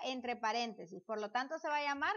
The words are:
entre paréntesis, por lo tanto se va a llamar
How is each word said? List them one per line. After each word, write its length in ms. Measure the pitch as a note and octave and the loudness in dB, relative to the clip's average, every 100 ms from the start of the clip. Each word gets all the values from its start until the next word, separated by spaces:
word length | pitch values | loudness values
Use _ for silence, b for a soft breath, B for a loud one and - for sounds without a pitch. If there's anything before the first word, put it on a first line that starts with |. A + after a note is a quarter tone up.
entre 320 | B3+ C4 A#3+ A#3 | 0 -2 -2 0
paréntesis, 680 | A3 A3+ A#3 G#3 F3 F#3+ | 2 2 0 -4 -10 -10
por 200 | - G#3+ | -4 -2
lo 100 | G#3 | 0
tanto 260 | B3 C4 D#4+ | 0 -2 -2
se 100 | D#4+ | 0
va 80 | D4 | 2
a 60 | |
llamar 300 | C#4+ C#4+ D#4 | 2 2 2